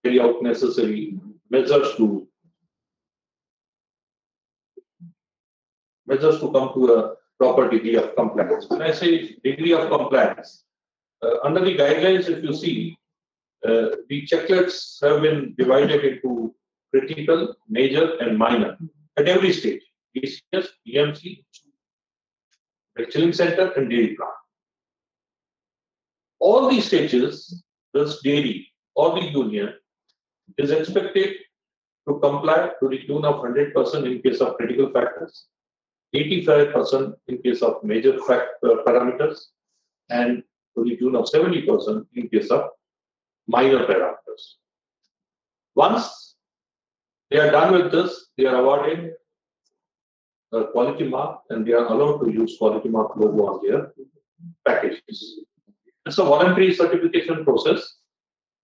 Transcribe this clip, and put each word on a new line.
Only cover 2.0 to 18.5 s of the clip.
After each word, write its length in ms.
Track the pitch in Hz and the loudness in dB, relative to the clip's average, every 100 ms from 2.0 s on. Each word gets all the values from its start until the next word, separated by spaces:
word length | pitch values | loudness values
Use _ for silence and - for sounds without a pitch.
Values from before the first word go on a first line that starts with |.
| 107 98 - _ _ _ _ _ _ _ _ _ _ _ _ _ _ _ _ _ _ _ _ _ _ _ _ - _ _ 170 _ _ _ _ _ _ _ _ _ - | 0 -2 -10 _ _ _ _ _ _ _ _ _ _ _ _ _ _ _ _ _ _ _ _ _ _ _ _ -20 _ _ -20 _ _ _ _ _ _ _ _ _ -4
measures 320 | 135 156 156 | 2 2 2
to 120 | - | 0
come 180 | 135 135 | -2 -2
to 80 | 135 123 | 0 4
a 200 | 113 - - _ _ | 4 2 -10 _ _
proper 300 | 127 135 117 | 2 4 2
degree 280 | 110 110 113 | 0 0 0
of 180 | - | 0
compliance. 520 | - 113 - - 440 - | -2 -2 -2 -2 -2 -2
When 140 | 339 | -2
I 100 | 160 | -2
say 440 | - 175 165 - - | 0 2 0 -2 -6
degree 300 | 135 139 165 | -4 -2 2
of 180 | 165 - | 2 2
compliance, 760 | 151 - 135 - - - _ _ _ _ _ _ _ | -2 2 2 2 -2 -18 _ _ _ _ _ _ _
uh, 140 | 117 120 | -2 0
under 180 | 143 170 | 0 0
the 120 | 185 - | 0 2
guidelines, 520 | 143 165 185 185 170 | 2 4 2 2 0
if 160 | 160 | -4
you 100 | 156 | -4
see, 440 | - 170 - 165 - _ _ _ _ _ _ 113 | -6 -4 -4 -6 -12 _ _ _ _ _ _ 0
uh, 300 | 113 110 - - | 0 0 -6 -8
the 100 | 143 - | -10 -2
checklists 720 | 165 - 180 180 - - - | -2 2 2 2 -4 -14 -2
have 200 | 143 151 | 0 2
been 320 | 156 151 127 - | 2 0 -6 -2
divided 460 | 127 135 143 143 | 2 4 4 2
into 500 | 139 123 127 120 113 _ _ _ _ | 0 -2 -6 -6 -8 _ _ _ _
critical, 600 | 135 - 156 160 165 - - _ | -2 -2 -6 0 0 0 -10 _
major, 380 | 110 135 143 160 - | -2 0 2 0 0
and 180 | 120 107 | -2 0
minor 400 | 113 | 2